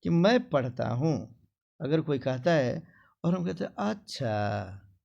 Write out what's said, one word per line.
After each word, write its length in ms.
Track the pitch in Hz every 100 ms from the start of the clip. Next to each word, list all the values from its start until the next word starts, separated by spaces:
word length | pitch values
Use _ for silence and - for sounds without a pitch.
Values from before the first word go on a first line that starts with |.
कि 60 | -
मैं 300 | 170 180 247 247
पढ़ता 380 | 143 127 120 117
हूँ। 220 | 117 156 147 101 - _ _ _ _
अगर 220 | 143 156
कोई 180 | 156 143
कहता 320 | 131 131 131
है 300 | 165 127 160 - - _ _
और 120 | 165 185
हम 100 | 175
कहते 180 | 180
हैं, 80 | - -
अच्छा 1000 | 202 208 - - 123 107 104 104 95 98 - _